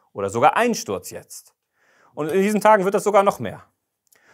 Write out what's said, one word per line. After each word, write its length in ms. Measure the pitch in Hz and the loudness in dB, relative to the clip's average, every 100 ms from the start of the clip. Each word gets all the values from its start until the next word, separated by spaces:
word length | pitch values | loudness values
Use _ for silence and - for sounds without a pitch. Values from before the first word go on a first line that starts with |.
| _ | _
oder 160 | - 98 | -8 -6
sogar 260 | 113 147 - | 2 2 2
Einsturz 540 | 240 214 - 92 - | -2 -2 -6 -8 -10
jetzt. 460 | - - - - _ _ _ _ _ _ | -18 -18 -20 -20 _ _ _ _ _ _
Und 160 | - 156 | -10 -4
in 120 | 190 | 0
diesen 200 | 196 214 | 0 2
Tagen 220 | 208 214 | 4 4
wird 120 | 185 202 | 2 -2
das 80 | |
sogar 180 | - 208 | 2 2
noch 180 | 196 185 | 2 0
mehr. 240 | 107 - - _ _ _ _ _ _ | -6 -12 -18 _ _ _ _ _ _